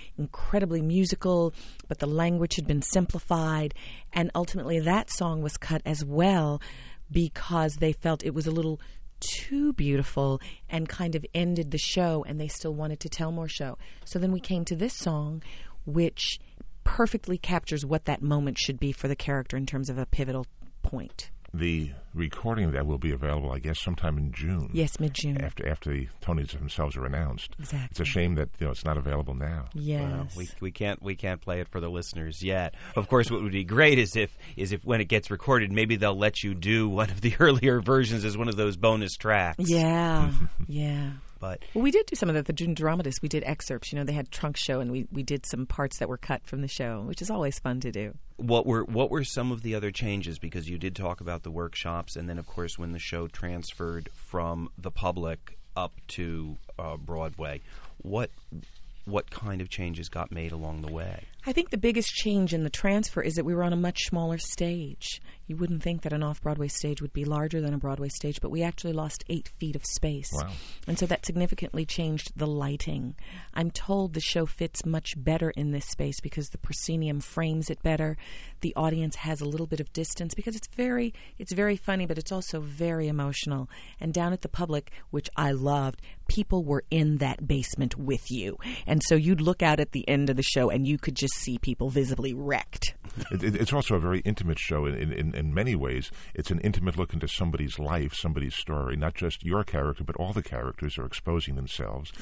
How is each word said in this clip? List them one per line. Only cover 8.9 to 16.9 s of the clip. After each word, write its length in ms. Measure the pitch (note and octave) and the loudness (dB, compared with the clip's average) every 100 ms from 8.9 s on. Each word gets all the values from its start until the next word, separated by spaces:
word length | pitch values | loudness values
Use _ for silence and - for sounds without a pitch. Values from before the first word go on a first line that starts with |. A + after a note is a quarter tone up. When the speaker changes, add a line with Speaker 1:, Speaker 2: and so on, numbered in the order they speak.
| - - - | -12 -12 -6
Speaker 1:
too 520 | - - - C#4 D4 | -4 -4 -2 2 4
beautiful 680 | B3+ C#3+ C#3 - - C3+ C3+ - - - | 4 4 4 2 2 2 2 -2 -12 -6
and 200 | E3 D#3+ | -4 -2
kind 260 | - E3+ | -2 0
of 100 | D#3 D#3 | 0 0
ended 360 | E3 F3+ E3+ D3+ | 0 2 2 0
the 80 | D3+ | -2
show, 460 | - F#3 F3 D#3+ - | 2 4 4 2 0
and 100 | D3+ | -4
they 80 | D3+ | -4
still 260 | - D#3+ | -4 -4
wanted 260 | D3+ D3+ D3+ | -2 -4 -4
to 80 | D#3+ | -4
tell 240 | - E3 | -2 -2
more 160 | E3 D#3+ | -2 -4
show. 300 | - C3+ - - - | -4 -4 -6 -10 -12
So 140 | - F3+ | -4 0
then 140 | F#3+ | 2
we 80 | F#3 | 2
came 240 | - F#3 E3+ | 0 0 0
to 100 | E3 | 0
this 180 | A#3+ | 0
song, 480 | - E3+ D3+ D3+ D#3+ - - - - - | 0 -2 0 -2 -4 -8 -8 -8 -8 0
which 520 | D#3 E3+ - - - - - - - | 4 4 2 -4 -4 -10 -14 -12 0
perfectly 560 | - | 2